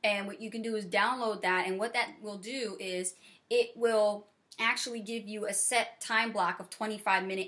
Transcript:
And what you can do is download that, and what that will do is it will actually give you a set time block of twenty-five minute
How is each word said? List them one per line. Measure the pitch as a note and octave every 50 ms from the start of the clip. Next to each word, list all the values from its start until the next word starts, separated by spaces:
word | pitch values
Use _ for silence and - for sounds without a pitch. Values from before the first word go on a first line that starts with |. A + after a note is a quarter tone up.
And | - G#3 G3+ G3+ G3
what | G3+ G3+ -
you | A3+ G#3+
can | A3+ A3+
do | A3 A#3 A3
is | G#3+ G3+
download | F3 G3 G3 G#3 A#3+ C4 B3 A#3 A3 G#3 F#3
that, | F#3+ F#3 F#3 F#3 F3+ F#3
and | F#3+ F#3+
what | A3 A#3+
that | A#3+ A#3+ A3+ - - -
will | G#3+ G#3 G3+ G3
do | F3+ A3+ C4 C4+ A#3 G3+ F#3+ -
is | G3 F#3 F3+ F3+ F3+ - - - - - - _ _ -
it | A#3 B3 B3 - -
will | A#3 A#3 A3+ A3+ G#3+ G#3+ G#3 G#3 G#3 - _ _ _ _ - - -
actually | A3+ A#3 A#3+ A#3+ - B3+ A#3 A#3
give | G3+ G#3+ A#3 A#3 G#3 G#3
you | G#3+ G#3+ G#3
a | G#3 -
set | - - - B3 A#3 - - - -
time | - - A3+ A3 A#3 A3+
block | G#3 G3+ F3+ F3 F#3+ -
of | F#3 -
twenty-five | - - A3 G#3+ G#3+ G3+ - G3+ F#3+ F#3 F#3
minute | F#3+ F#3+ F#3+ F#3+